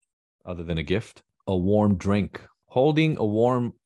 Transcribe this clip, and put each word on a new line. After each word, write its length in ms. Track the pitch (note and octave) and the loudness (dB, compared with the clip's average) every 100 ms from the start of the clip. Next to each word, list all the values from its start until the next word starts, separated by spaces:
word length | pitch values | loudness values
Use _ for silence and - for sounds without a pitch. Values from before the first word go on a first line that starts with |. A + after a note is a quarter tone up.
| _ _ _ _ - | _ _ _ _ -14
other 160 | F2 | -10
than 160 | E2+ E2 | -6 -6
a 40 | |
gift? 400 | D2+ F#2+ - - _ _ - | -2 -4 -4 -20 _ _ -4
A 100 | F#2+ | -2
warm 400 | F2+ G#2+ G#2 F#2 | 2 2 2 2
drink. 440 | G2 G2+ F2 - - _ _ | 0 -2 -2 -8 -20 _ _
Holding 520 | B2+ D3 D3+ D#3+ - | 2 2 2 0 0
a 60 | |
warm 500 | G#2+ G#2+ A#2+ B2+ A#2+ - | -2 2 2 0 -4 -8